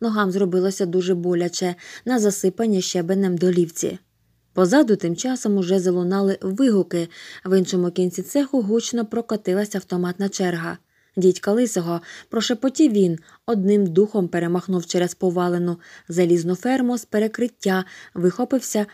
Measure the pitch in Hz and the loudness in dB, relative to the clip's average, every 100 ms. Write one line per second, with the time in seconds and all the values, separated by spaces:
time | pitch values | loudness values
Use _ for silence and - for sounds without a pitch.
0 | 233 214 196 185 196 185 185 190 190 180 | -4 0 0 0 0 2 0 0 -2 0
1 | 180 180 175 175 175 - 185 175 - - | 0 0 0 0 -2 -2 -4 -6 -12 -12
2 | - 254 208 196 185 175 226 196 180 185 | -2 2 2 2 0 0 0 0 0 -2
3 | 170 190 196 175 180 180 165 - - 185 | 0 0 0 2 2 2 0 -2 -6 -6
4 | _ _ _ _ _ - 180 262 254 202 | _ _ _ _ _ 0 4 4 4 2
5 | 170 170 254 254 220 202 175 190 180 180 | 0 -4 -4 -4 0 0 2 0 2 0
6 | 175 196 196 196 190 196 269 208 175 175 | 0 0 0 0 -4 0 2 2 2 -2
7 | 165 - - - 180 190 180 185 175 180 | -6 -10 -20 -14 0 2 2 0 0 0
8 | 185 180 185 285 277 269 202 226 220 233 | -2 -2 -4 -2 0 0 0 0 0 -4
9 | 220 226 233 214 202 185 208 196 - 175 | -4 -6 -4 -4 -2 -2 -2 -6 -4 -4
10 | 180 180 196 196 185 170 170 175 _ _ | -2 -4 -4 -2 -2 -2 -6 -10 _ _
11 | _ - 185 180 - 214 247 190 170 170 | _ 2 2 4 2 0 0 0 -2 -4
12 | - - - 233 214 226 269 262 311 208 | -8 -18 -8 -4 -2 -2 0 2 4 4
13 | 185 165 - - - 226 190 208 196 165 | 2 0 -8 -12 -4 0 2 4 4 4
14 | 208 214 175 175 170 175 175 180 170 180 | 2 2 -2 -2 -2 -2 -2 -2 -2 -2
15 | 175 - 185 175 175 175 175 170 - - | -2 0 -2 0 0 0 -2 -4 -10 -20
16 | - 170 175 175 165 180 247 262 240 240 | -6 0 2 2 0 -2 -2 0 0 -2
17 | - 214 214 220 240 - 202 185 185 - | -4 -2 -2 -2 -6 -4 -2 -2 -4 -12
18 | - - 175 180 254 269 - 214 202 | -14 -2 0 0 -2 -2 -2 -4 -4